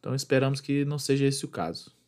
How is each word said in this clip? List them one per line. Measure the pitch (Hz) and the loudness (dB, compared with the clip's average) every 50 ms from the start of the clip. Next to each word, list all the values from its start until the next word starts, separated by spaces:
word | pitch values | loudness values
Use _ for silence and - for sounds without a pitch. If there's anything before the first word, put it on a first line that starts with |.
Então | - - 127 | -6 -4 -4
esperamos | 135 - - 139 131 135 135 139 135 | -4 0 2 2 4 4 2 0 -2
que | - - 139 143 143 | -2 -2 0 0 0
não | 143 147 147 | -2 -2 -6
seja | - - 139 139 139 | 0 0 2 4 4
esse | 139 135 139 - | 2 2 0 -6
o | - | -8
caso. | - - 85 82 82 - - - _ _ _ | -6 -4 -4 -4 -6 -8 -12 -18 _ _ _